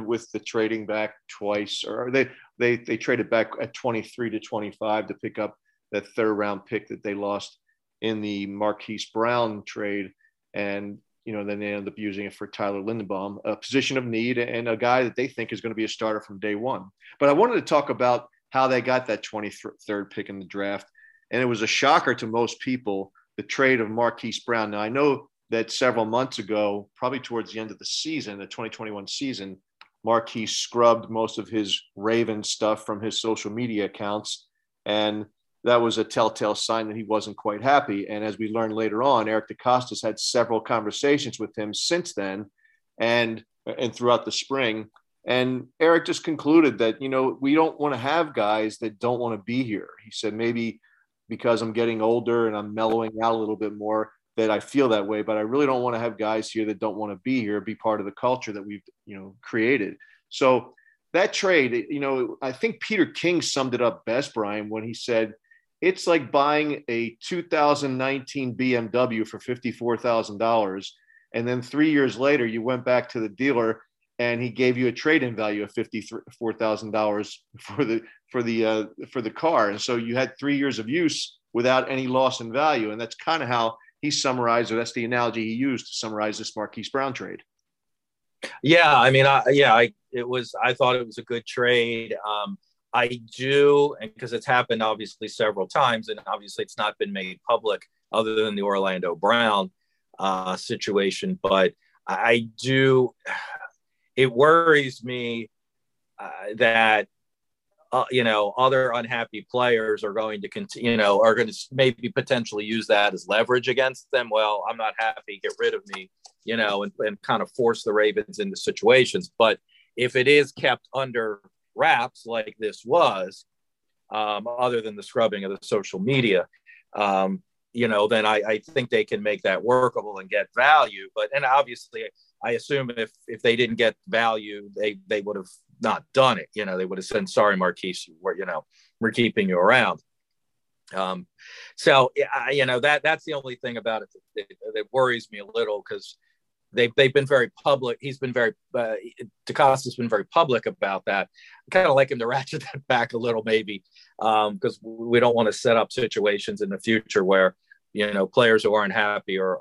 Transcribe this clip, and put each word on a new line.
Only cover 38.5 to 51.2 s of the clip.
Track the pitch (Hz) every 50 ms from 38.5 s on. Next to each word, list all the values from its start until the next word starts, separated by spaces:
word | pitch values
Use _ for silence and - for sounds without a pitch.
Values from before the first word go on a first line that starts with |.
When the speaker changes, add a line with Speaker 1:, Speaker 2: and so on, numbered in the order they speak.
| 107
Speaker 1:
learned | 117 113 110 107
later | 110 110 107 101 110 127
on, | 139 135 117 104 110
Eric | 110 107 - -
DeCosta's | - - - 127 127 123 123 - 107 -
had | - 110 104 -
several | - - - 123 117 117 113 110
conversations | - - 123 113 104 104 - - - 143 147 139 120 117 - -
with | 110 - - 113
him | 107 104 101
since | - - - 170 175 175 - -
then | 104 98 95 95 101 107 - _ _ _ _ _ _ _ _ _ -
and, | 113 117 117 120 117 113 113 110 - _ _ _ -
and | 110 110 - 131 113 -
throughout | - 123 120 120 110 -
the | 110
spring. | - - - - 135 135 127 113 107 110 107 - _ _ _ _ _ _ -
And | - 123 127 127 127 127 123 123 - _ -
Eric | 165 165 170 170 165
just | 175 160 - -
concluded | 170 156 143 - 143 160 165 156 135 113 101
that, | 117 113 113 - 135
you | 135
know, | 131 131 131 131 87 -
we | 135 139 147
don't | 160 160 160 - -
wanna | 147 147 135
have | 117 120 139 156 170 165 151 131
guys | 120 104 104 107 110 107 107 107 -
that | 120 110 104 -
don't | - 120 123 117
wanna | 120 117 113 104
be | 95 117 120 127 131
here. | 117 104 92 - - - - -
He | 110 -
said, | - - 107 104
"Maybe | 110 113 120 120 117 117 113 101 - _ _ _ _ _ _ _ _